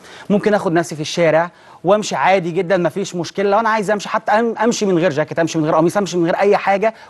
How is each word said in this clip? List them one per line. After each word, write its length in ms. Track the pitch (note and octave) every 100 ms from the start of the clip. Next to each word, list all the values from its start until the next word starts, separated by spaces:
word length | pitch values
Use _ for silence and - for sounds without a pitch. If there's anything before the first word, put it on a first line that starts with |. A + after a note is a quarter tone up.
| - - -
ممكن 240 | G3+ C#4
اخد 180 | G3+ F#3+
نفسي 240 | E3+ E3 D3+
في 60 |
الشارع 480 | D3+ - E3 D#3 F3 - - -
وامشي 320 | E3 G#3+ F#3+ D#3
عادي 360 | D#3+ F#3+ E3+
جدًا، 260 | E3 F3 F#3+
مفيش 380 | E3 F#3+ G3 F3+
مشكله. 340 | D#3 - G3+
لو 100 | G#3
انا 100 | A3+
عايز 220 | A3 F#3+
امشي 180 | G#3 -
حتى 220 | G#3+ -
أم-، 260 | G#3+ A#3 G#3
امشي 280 | A3+ - G3+
من 120 | F3
غير 120 | F3
جاكيت، 300 | C#3+ D3+ D#3
امشي 180 | D#3+ E3
من 80 | D3+
غير 100 | D#3+
قميص، 220 | E3+ G3+
امشي 200 | F3+ F3
من 80 | E3+
غير 100 | F3+
اي 220 | G3+ F#3+
حاجه، 360 | - G3 F3 -